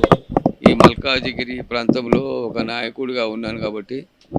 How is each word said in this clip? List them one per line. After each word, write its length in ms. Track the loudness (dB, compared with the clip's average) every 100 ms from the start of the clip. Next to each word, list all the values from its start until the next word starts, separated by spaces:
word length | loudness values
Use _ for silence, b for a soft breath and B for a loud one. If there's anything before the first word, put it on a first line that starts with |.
| 4 2 0 -2 -2 2 4
ఈ 40 |
మల్కాజిగిరి 880 | 6 6 4 -2 -2 -2 -6 -6 -8
ప్రాంతంలో 580 | -6 -4 0 0 2 0
ఒక 380 | 0 -4 -4 -4
నాయకుడిగా 680 | -4 -4 -6 -6 -4 -2 -2
ఉన్నాను 320 | -4 -6 -4
కాబట్టి, 480 | -6 -6 -8 -12 -12 _ -2